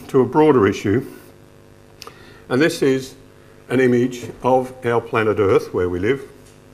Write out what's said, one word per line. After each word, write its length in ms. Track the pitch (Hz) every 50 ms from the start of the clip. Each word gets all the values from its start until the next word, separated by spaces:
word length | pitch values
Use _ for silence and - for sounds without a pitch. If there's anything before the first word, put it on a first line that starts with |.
| - -
to 120 | - 131
a 60 | 123
broader 400 | 120 - 156 156 151 131 120 98
issue, 400 | 110 - - - 104 101 135 - - - - - - - - - - - - - - - - - - - - - - - - - - - - - -
and 120 | 131 131
this 220 | 165 165 - -
is 320 | 156 135 131 131 127 - - - - - - - - - - - - -
an 100 | 123 131
image 440 | 131 123 123 120 123 123 - - - - - -
of 320 | - 123 127 131 127 123 - - -
our 160 | 120 120 117
planet 380 | 113 - 123 113 107 107 101 104
Earth, 340 | 101 95 123 151 - -
where 160 | - 98 90 87
we 120 | 90 87
live, 280 | 95 117 139 - - - - - - - - - - -